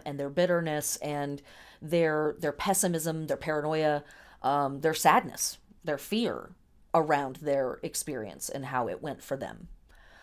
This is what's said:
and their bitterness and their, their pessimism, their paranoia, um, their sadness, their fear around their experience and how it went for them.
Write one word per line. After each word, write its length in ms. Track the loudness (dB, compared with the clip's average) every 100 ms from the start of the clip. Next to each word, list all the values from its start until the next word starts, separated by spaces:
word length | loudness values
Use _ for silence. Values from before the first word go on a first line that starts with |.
| -6
and 140 | -6
their 100 | -2
bitterness 680 | 2 2 2 2 0 -2 -4
and 440 | -4 -2 -2 -6 -10 -20 -20 -16
their, 540 | 0 2 4 4 0 0
their 120 | -2
pessimism, 760 | 0 0 2 2 0 -2 -2 -2
their 100 | -2
paranoia, 680 | -2 -2 0 2 2 2 -2 -14 -20 -4
um, 380 | 0 2 2 0
their 120 | 0
sadness, 680 | 4 6 6 4 -2 -6 -6 -16 -10
their 140 | -4 -4
fear 540 | -2 0 0 -2 -8 -18 _ -20 0
around 440 | 2 4 2 2 -4
their 420 | 0 2 2 -2
experience 680 | -6 -6 -6 -6 -8 -8 -8
and 160 | -6 -4
how 240 | -2 -2
it 120 | -4
went 220 | -6 -8
for 140 | -6 -6
them. 320 | -6 -10 -16 -18 -20 -20 -20 -20